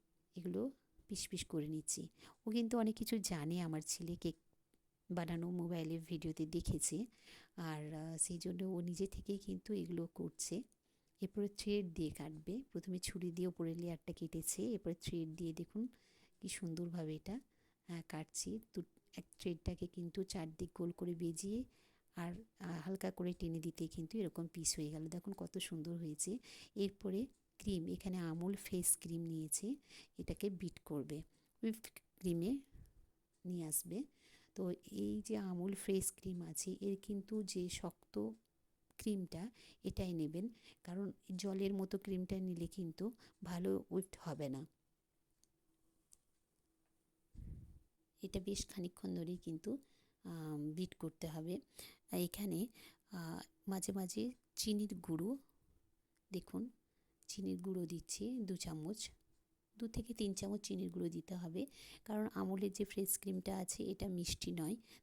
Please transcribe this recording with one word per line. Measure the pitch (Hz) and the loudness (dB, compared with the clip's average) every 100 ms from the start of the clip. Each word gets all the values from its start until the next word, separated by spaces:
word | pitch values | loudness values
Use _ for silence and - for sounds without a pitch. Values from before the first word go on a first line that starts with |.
| _ _ _ 185 | _ _ _ -6
এগুলো | 175 180 262 - _ - - | 0 2 2 -2 _ -16 -6
পিস | 196 - | -4 -2
পিস | 180 | -2
করে | - 160 151 | 0 2 2
নিচ্ছি। | 156 - - 165 - - - 226 | 0 0 -2 -4 -10 -20 -6 2
ও | |
কিন্তু | 233 226 240 | 4 6 6
অনেক | 220 220 | 6 4
কিছু | - 226 | 4 4
জানে | - 170 151 180 | 4 2 4 4
আমার | 170 156 151 | 4 2 0
ছেলে, | - 165 170 | 0 -2 0
কেক | 170 - _ _ _ _ _ _ - | 0 -2 _ _ _ _ _ _ -2
বানানো | 175 170 170 170 | 0 2 2 2
মোবাইলে | 180 170 175 156 165 | 2 2 2 2 0
ভিডিওতে | 160 165 160 156 156 | 0 0 0 2 2
দেখেছে, | 170 - 156 - 160 247 - - - - - | 4 4 4 4 2 -2 -6 -20 -20 -12 -4
আর, | 165 151 151 | -2 -2 -4
আহ, | 156 160 165 | -4 -2 0
সেই | - 175 | 0 0
জন্য | 170 175 | 0 0
ও | 190 180 | 0 0
নিজে | 175 175 190 | 0 0 0
থেকেই | - - 196 | 0 -2 -2
কিন্তু | - 185 - | -2 -4 -2
এগুলো | 208 170 170 170 | 0 0 0 -2
করছে। | - 170 - - 180 - _ _ _ _ - | -2 -4 -2 -2 -2 -4 _ _ _ _ -4
এরপরে | 185 208 202 | -2 2 0
থ্রেড | 202 208 208 180 | 0 2 4 4
দিয়ে | 165 156 | 2 0
কাটবে, | 156 151 156 156 220 269 | 0 -6 -6 -4 -4 -4
প্রথমে | - 190 180 | -4 -2 -2
ছুরি | - 185 180 | -2 -2 0
দিয়ে | 170 180 | 2 2
ওপরের | 175 165 165 | 2 0 0
লেয়ারটা | 170 160 - | -2 -2 -4
কেটেছে, | 160 165 160 151 - | -4 -2 0 0 2
এরপরে | 220 208 165 | 2 2 0
থ্রেড | 175 - 170 160 | -2 0 0 -2
দিয়ে | 160 170 | -2 -2
দেখুন | 160 165 208 247 - - - - - | -2 -4 -2 -2 -4 -20 -20 -20 -10
কি | 185 | -6
সুন্দরভাবে | - 175 165 175 175 156 156 | -2 -2 0 -2 0 -2 -2
এটা, | - 240 - _ _ _ - | -4 -6 -6 _ _ _ -6
আহ, | 170 - | -6 -4
কাটছি। | 156 160 - 180 220 - | -4 -4 -4 -4 -4 -4
দু-, | 190 170 - _ - | -6 -6 -10 _ -14
এক | - - | -12 -4
থ্রেডটাকে | 185 165 - 180 180 | -2 0 0 0 -2
কিন্তু | - 170 196 | -2 -4 -2
চারদিক | 190 196 160 160 175 | -2 -2 -2 -4 -4
গোল | - 170 | 0 -2
করে | - 175 | 0 -2
বেজিয়ে | 170 170 160 196 220 254 - - _ _ - | 2 0 0 0 0 -2 -8 -20 _ _ -4
আর, | 170 175 226 - | -4 -4 -10 -8
আহ, | 180 170 | -4 -2
হালকা | 160 190 185 | 0 0 0
করে | - 180 | 0 0
টেনে | 175 165 165 | 2 0 0
দিতে | 165 - 160 | 0 0 -2
কিন্তু | - 160 220 | -2 -2 2
এরকম | 175 - 170 | 2 0 -2
পিস | 175 151 - | 0 2 2
হয়ে | 151 | 0
গেল। | 156 160 | -2 -4
দেখুন | 175 202 | -4 -6
কত | 190 175 190 | -6 -4 -4
সুন্দর | - 165 160 175 | -2 -2 -2 -2
হয়েছে। | 160 151 180 240 - - - | -2 -2 -2 -2 -6 -16 -6
এরপরে | 208 196 - 196 190 269 - _ - | 0 0 0 0 0 0 -4 _ -6
ক্রিম, | 208 185 175 | 0 2 2
এখানে | 180 196 185 | -2 0 0
আমুল | 165 160 180 196 | 0 0 0 0
ফ্রেশ | - 180 175 - | 0 4 6 4
ক্রিম | 170 165 | 2 -2
নিয়েছি, | 165 160 156 - 208 285 - - - - | 0 -2 0 0 0 -2 -6 -18 -12 -6
এটাকে | - 165 208 | -4 0 0
বিট | 180 175 - | 0 -2 -4
করবে, | - 147 143 151 - _ _ _ | -4 -2 -2 -4 -8 _ _ _
হুইপড | 226 220 - - - - | 0 0 -4 -14 -20 -2
ক্রিমে | 185 170 185 277 - - - - - _ _ _ | 2 4 4 2 -2 -16 -18 -20 -20 _ _ _
নিয়ে | 180 175 156 | -4 -2 0
আসবে। | 151 175 190 294 _ - - - | 0 0 -2 -4 _ -20 -20 -10
তো | - 185 - - | -2 0 -2 -4
এই | 202 202 214 | -2 0 0
যে | 208 214 | 0 0
আমুল | 190 180 190 | 0 0 0
ফ্রেশ | 190 - 190 190 - | 0 4 4 4 0
ক্রিম | 190 175 | -4 -4
আছে, | 165 156 190 190 | -4 -4 -2 0
এর | 196 196 | 0 0
কিন্তু | - 202 196 214 | -2 -4 0 0
যে | 202 185 180 | 0 0 0
শক্ত | - 175 - - 208 214 226 _ _ _ _ _ - | 0 -4 -6 -6 0 0 -2 _ _ _ _ _ -4
ক্রিমটা, | 220 202 175 165 220 - - - | 0 0 0 -4 -6 -8 -20 -6
এটাই | 190 - 190 | -2 0 2
নেবেন, | 170 151 170 226 226 - - | 2 2 2 -2 -4 -18 -14
কারণ | - 180 202 - - 185 | -6 -2 -2 -4 -6 -2
জলের | 202 190 196 | 0 2 4
মতো | 196 190 196 | 2 2 0
ক্রিমটা | 196 185 185 190 | 0 0 2 2
নিলে | 185 170 170 | 2 0 -2
কিন্তু | - 170 - 208 247 - - | -2 -4 0 -2 -4 -12 -8
ভালো | 180 175 190 190 - | -4 2 4 2 2
হুইপড | 180 180 - | 0 0 -4
হবে | 165 147 143 | -4 0 0
না। | 135 160 _ _ _ _ _ _ _ _ _ _ _ _ _ _ - _ _ _ _ _ _ _ _ _ _ _ - - - - - _ _ _ _ | -2 -6 _ _ _ _ _ _ _ _ _ _ _ _ _ _ -20 _ _ _ _ _ _ _ _ _ _ _ -12 -12 -12 -14 -20 _ _ _ _
এটা | 196 196 | -4 -2
বেশ | 185 202 - | 0 -2 -2
খানিকক্ষণ | - 180 - 190 | -4 -4 -4 -2
ধরেই | 175 165 180 | -2 -2 -4
কিন্তু, | 175 160 - 269 - _ _ _ | -4 -4 -2 -4 -6 _ _ _
আম, | 185 165 156 151 151 | -6 -4 -2 0 0
বিট | 156 180 | 0 -4
করতে | - 160 - 160 | -4 -6 -4 -6
হবে। | 156 160 202 - - - - - | -4 -2 -4 -6 -14 -14 -16 -2
এখানে, | 180 175 - 208 165 233 - - - _ | 2 2 0 0 0 0 -4 -20 -20 _
আহ, | 185 165 170 - _ - | -6 -4 -6 -8 _ -2
মাঝে | 190 - | 0 2
মাঝে | 190 180 214 240 254 _ | 0 0 0 0 -2 _
চিনির | - 220 208 208 | 0 2 4 2
গুঁড়ো, | 180 165 160 190 277 - _ _ - _ _ _ _ - | 0 0 2 2 0 -4 _ _ -20 _ _ _ _ -6
দেখুন | 180 - - 240 - _ _ _ _ - | -6 -2 -2 -2 -6 _ _ _ _ -10
চিনির | - 190 180 | -4 0 0
গুঁড়ো | 185 185 165 | 0 0 0
দিচ্ছি | 170 - - 214 254 | -2 -4 -4 -2 0
দু | 196 180 | 0 -2
চামচ, | 175 156 156 214 - - _ _ _ _ _ - | -2 -2 -2 -4 -6 -10 _ _ _ _ _ -6
দু | 226 | -2
থেকে | 233 226 | 0 -2
তিন | 233 202 | 2 2
চামচ | 190 196 208 | 2 0 0
চিনির | - 190 185 | 0 0 0
গুঁড়ো | 180 170 | 2 0
দিতে | 170 160 180 | 0 -2 -4
হবে, | 175 170 285 - - - | -2 -2 -4 -6 -16 -10
কারণ | - 214 214 | -2 0 2
আমুলের | 202 185 190 202 | 2 2 2 2
যে | 190 | 2
ফ্রেশ | 202 - 190 - | 0 2 2 2
ক্রিমটা | 196 185 185 185 | 2 0 0 0
আছে | 180 - | 0 -2
এটা | - 190 196 | -2 0 0
মিষ্টি | 180 170 - - | 0 0 0 0
নয়, | 175 160 220 - - | 2 2 0 -4 -18